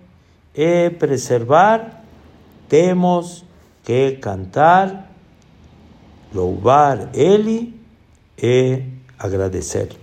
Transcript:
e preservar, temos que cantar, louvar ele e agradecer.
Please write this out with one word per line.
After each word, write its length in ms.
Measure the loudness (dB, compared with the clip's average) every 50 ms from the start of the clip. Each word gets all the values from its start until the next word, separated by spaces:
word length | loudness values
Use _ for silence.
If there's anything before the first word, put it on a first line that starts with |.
| -20 _ _ _ _ _ _ _ _ _ -6
e 360 | -2 0 0 2 2 0 -2
preservar, 1120 | -2 -2 -2 -2 -2 -2 -2 -2 -2 -2 0 2 4 4 4 4 2 0 -2 -8 -18 -20 -20 -20 -20 -20 -20 -20 -20 _ _ _ _ _ _ 0
temos 760 | 2 2 4 2 2 2 2 2 0 0 -2 -6 -12 -20 -20 -20 _ _ _ _ _ _ -8
que 300 | -4 -2 0 0 0 -2 -4
cantar, 920 | -8 -10 -8 -8 -10 -8 -2 0 2 4 4 4 2 0 -4 -10 -16 -20 -20 _ _ _ _ _ _ _ _ _ -20 -20 _ -20 -20 -20 _ _ _ -20 -20 -20 -20 -12 -6
louvar 760 | -4 -4 -4 -4 -2 2 4 4 4 4 2 0 -2 -6 -8 -2
ele 680 | 0 2 4 4 2 2 0 -4 -4 -6 -8 -14 -18 -20 _ _ _ _ _ _ _ _ _ _
e 460 | -4 -2 0 2 2 2 0 -2 -4 -6 -10 -16 -18 -20 -20 -16 -12
agradecer. 800 | -10 -6 -4 -4 -4 -4 -6 -8 -8 -8 -6 -6 -6 -8 -10 -18